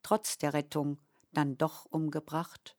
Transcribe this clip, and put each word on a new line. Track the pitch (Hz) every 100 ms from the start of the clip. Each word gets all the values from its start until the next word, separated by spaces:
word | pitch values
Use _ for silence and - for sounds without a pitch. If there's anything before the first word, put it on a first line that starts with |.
trotz | - 214 - -
der | 147
Rettung, | 147 147 151 147 147 _ _ _
dann | - 143 127
doch | 156 - -
umgebracht? | 165 156 151 151 156 170 - -